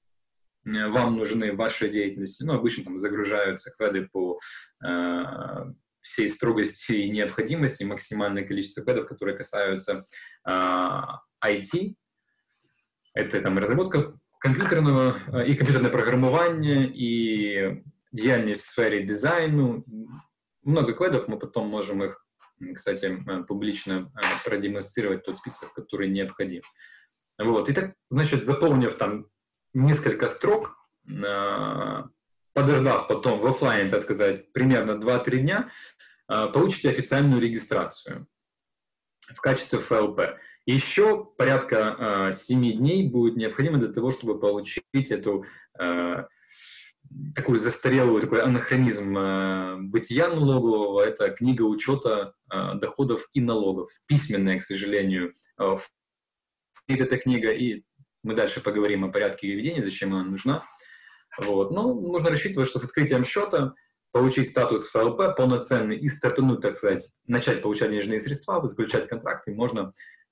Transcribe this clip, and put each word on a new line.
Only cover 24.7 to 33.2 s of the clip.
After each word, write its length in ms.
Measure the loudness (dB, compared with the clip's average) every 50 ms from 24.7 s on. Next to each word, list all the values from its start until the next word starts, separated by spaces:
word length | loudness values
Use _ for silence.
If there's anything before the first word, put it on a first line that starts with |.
| -4 -6 -8 -6 -4 -4 -2 -2 -2 -2 -4
тот 140 | -8 -10
список, 360 | -10 -12 -14 -14 -14 -16 -16 -14
который 360 | -16 -12 -10 -6 -4 -2 -2
необходим. 540 | -2 -2 -4 -4 -6 -6 -6 -6 -6 -10 -14 -18 _ _ -20 -20 -20 -20 _ _ _ _ _ _ _ -4
Вот. 300 | 0 2 2 2 2 0
И 40 | 0
так, 200 | 0 -2 -4 -8 _ _ _
значит, 340 | 0 0 2 2 2 0 2
заполнив 500 | 0 2 4 4 4 6 4 4 2 0
там 320 | -2 -2 -2 -2 -6 -10 -14 _ _ _ _ _ _ _ _ 0
несколько 540 | 4 4 4 4 4 2 0 0 0 0
строк, 480 | -2 -2 0 2 2 2 2 0 -4 -10 -18 _ _ _ _ _
э, 960 | -12 -8 -6 -4 -4 -2 -2 -2 -2 -2 -2 -2 -4 -4 -4 -4 -4 -6 -8 -10 -12 -18 _ _ _ _ _ _ _ _
подождав 540 | 2 4 4 4 4 4 4 2 2 2
потом 320 | 0 -2 2